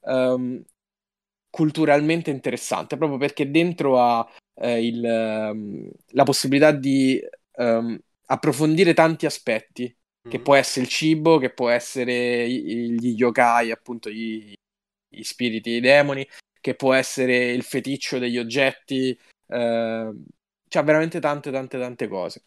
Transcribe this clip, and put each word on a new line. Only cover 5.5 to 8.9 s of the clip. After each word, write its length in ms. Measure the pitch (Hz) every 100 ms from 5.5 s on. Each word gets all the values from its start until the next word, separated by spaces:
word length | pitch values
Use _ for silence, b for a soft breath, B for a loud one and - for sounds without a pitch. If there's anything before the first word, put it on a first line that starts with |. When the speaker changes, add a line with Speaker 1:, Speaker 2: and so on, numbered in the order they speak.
| 107 104 78 - - _
Speaker 1:
la 160 | 127
possibilità 480 | 139 139 139 139 151
di, 480 | 151 135 135 131 131 - - _ -
ehm, 420 | 120 113 117 110 _ _ _
approfondire 680 | 131 151 131 156 160 180